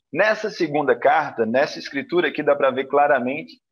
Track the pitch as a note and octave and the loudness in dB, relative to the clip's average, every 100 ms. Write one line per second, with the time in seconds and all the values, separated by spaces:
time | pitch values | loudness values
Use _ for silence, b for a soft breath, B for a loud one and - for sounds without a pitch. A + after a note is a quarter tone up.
0 | _ D3 G#3+ G#3+ G#3+ - E3 D3 C#3 A#2+ | _ -2 0 0 -4 -4 -2 -2 0 2
1 | - D#3+ C#3 - A2 B2+ D3+ - - C#3 | 2 2 0 -4 0 0 0 -4 -10 -8
2 | - F3 D3+ C#3+ D3 C#3+ C3+ B2 C3+ C#3+ | -4 0 0 0 0 2 2 0 0 2
3 | C#3+ C3+ B2 D3 D#3+ - _ | 4 2 0 -6 -10 -20 _